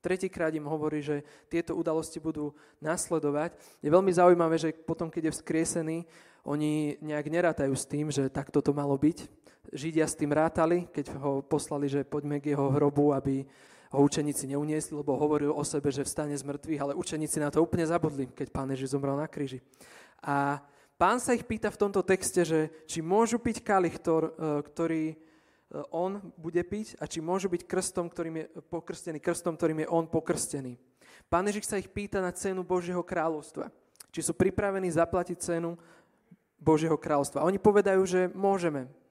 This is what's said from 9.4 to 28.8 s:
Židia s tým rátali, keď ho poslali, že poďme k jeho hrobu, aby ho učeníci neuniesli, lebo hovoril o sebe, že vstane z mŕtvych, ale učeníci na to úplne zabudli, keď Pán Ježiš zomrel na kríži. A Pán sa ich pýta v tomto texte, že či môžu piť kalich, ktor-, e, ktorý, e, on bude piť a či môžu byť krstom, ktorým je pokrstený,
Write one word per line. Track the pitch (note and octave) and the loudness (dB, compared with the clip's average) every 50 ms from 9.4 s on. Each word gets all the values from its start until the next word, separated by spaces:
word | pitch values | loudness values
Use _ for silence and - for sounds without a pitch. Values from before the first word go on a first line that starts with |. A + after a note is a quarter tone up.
| _ - _ _ _ - | _ -20 _ _ _ -14
Židia | - C#3 C#3 E3 D#3+ D#3+ D#3 D3+ | -12 -8 -8 -2 0 2 0 0
s | - - | 0 -4
tým | D3+ D3 D3 | -2 0 2
rátali, | D3+ D#3 D#3+ D#3+ F3 E3 E3 F3 F3 F3 - | 2 2 2 2 2 2 2 2 0 -2 -4
keď | - - C#3 - - C#3+ | -8 -8 -8 -6 -8 -6
ho | C3+ D3 C#3 C#3 C#3 | -4 -2 -2 -2 -2
poslali, | - - D3 C#3+ - D3+ C#3+ C#3+ | 0 -2 -2 0 -4 -4 -2 -2
že | C#3 C3+ C#3+ | 0 0 -2
poďme | C3+ - - D3 C#3+ D3 D3 C#3+ | -2 -2 -6 -6 -4 -4 -4 -4
k | C#3+ D3+ C#3+ | -2 -2 0
jeho | C#3+ C#3 | 2 2
hrobu, | C#3 C3+ D3 D3 C#3+ C#3+ C#3+ D3 D3 C#3+ | 2 4 4 4 4 4 4 4 4 4
aby | C3+ - C#3+ C3+ C3+ C#3 - - - - - - - - - - | 2 0 0 -2 -2 -4 -8 -18 -20 -20 -20 -20 -20 -16 -4 4
ho | C3+ | 4
učeníci | C#3+ C#3+ - E3 D3 D3 C#3 - C#3 C3 | 4 6 4 0 -2 -2 -4 -4 -6 -4
neuniesli, | C#3 C#3+ D3 D3+ D3+ D#3 D3+ - D#3 | -4 -4 -2 -2 -2 -4 -4 -6 -8
lebo | D3 D3 C#3+ C3+ | -6 -2 -2 0
hovoril | B2+ D3+ D3+ D3+ D3 C#3+ D3 D3+ | 2 2 2 2 2 2 0 0
o | D3 | -2
sebe, | C3+ - - D3 C3+ D3 C3 | -2 -2 -4 -2 -2 -2 -2
že | C#3 | -2
vstane | C#3 - - - D3+ D3 D3 | -6 -4 -4 -4 -4 -4 -4
z | C#3 | -6
mŕtvych, | C3 C#3+ C#3+ C#3+ - D3+ D#3 C#3+ | -6 -8 -10 -10 -6 -4 -4 -2
ale | C#3 C#3 C#3+ F#3 | -2 -2 -2 -4
učeníci | F3 - E3+ D#3 D#3 D3+ - D#3 | -4 -4 -4 -4 -2 -2 -2 0
na | D3 D3 C#3+ | -2 2 4
to | D3+ | 4
úplne | E3 E3 - F3 E3 | 4 4 2 0 0
zabudli, | D#3 E3+ E3+ D#3+ D#3 D3 C#3 C3+ | 2 2 2 0 0 -2 -2 -6
keď | B2+ - - C#3 - | -6 -4 -8 -8 -6
Pán | _ C#3 C3+ C3+ C3+ | _ -6 -4 -4 -4
Ježiš | B2+ C3+ C3 C#3 C#3 | -4 -4 -2 -2 -2
zomrel | C#3 C#3 C#3 | 0 0 -2
na | C#3+ D3+ D3+ | -2 -4 -6
kríži. | - D3+ D3 C3 C3 B2+ _ _ _ _ - - - - - - _ _ | -6 -6 -6 -6 -8 -12 _ _ _ _ -20 -20 -20 -20 -20 -20 _ _
A | - C#3+ C#3+ C#3 C#3 C#3+ C#3+ C#3+ - - _ _ _ _ _ _ | -4 -2 0 2 2 0 -2 -4 -8 -18 _ _ _ _ _ _
Pán | F3 F#3 A3+ B3+ | 4 4 4 2
sa | - - B3 | 2 0 0
ich | A#3 A#3 | 0 0
pýta | - A3+ A3 - | -6 -6 -2 -2
v | G#3 G3+ - | -4 0 0
tomto | G#3 G3+ G3 G3 | 0 2 2 0
texte, | F#3 - F#3+ F#3 - - - F#3 E3+ | 4 4 2 2 2 0 2 2 2
že | D#3+ D#3+ D#3 D#3 D#3 D#3 - - | 4 4 2 2 0 -4 -16 -14
či | - - E3+ | -8 -8 -6
môžu | D#3+ E3+ F#3 G#3+ A#3 G#3+ A#3 A#3 | -2 2 4 4 4 4 2 -2
piť | A#3 A#3+ A3 - - | -2 -2 -4 -4 -2
kalich, | - G#3 F#3+ F3 E3+ E3+ - | 2 2 4 4 2 -2 -2
ktor-, | - E3+ E3 D#3+ D#3 D#3+ - - | 0 2 2 2 2 -2 -4 -6
e, | D#3+ D#3 D3 D3 | -4 -2 -2 -2
ktorý, | D3 - - - E3 E3 D#3+ D#3+ D#3 D#3 | -4 -6 -4 -2 -2 0 0 -2 -2 -4
e, | D#3 - - _ _ _ _ _ _ _ _ _ - D3 D3 - | -6 -10 -20 _ _ _ _ _ _ _ _ _ -12 -12 -10 -8
on | - E3 F3 F#3+ G3 G3+ G3 E3+ - - | -6 -4 -4 -4 -4 -8 -12 -16 -18 -12
bude | D#3 E3 E3 F3 | -12 -2 -2 -2
piť | F3 F3 G3+ G#3 A3 - - - | -2 -2 -6 -8 -8 -10 -10 -10
a | - - | -10 -8
či | - G3+ | -8 -8
môžu | E3 E3 F3+ G3 F3+ G3+ | -4 -2 -2 -2 0 -2
byť | F3 F3 - | -4 -4 -4
krstom, | - - F#3 F#3 - - F#3 F3 | -2 -2 -2 -2 -2 -4 -4 -6
ktorým | E3+ E3+ - E3+ E3 D#3+ D#3+ | -4 -6 -8 -8 -6 -6 -8
je | D#3+ - - F3 - _ | -8 -10 -14 -18 -14 _
pokrstený, | - E3 | -10 -10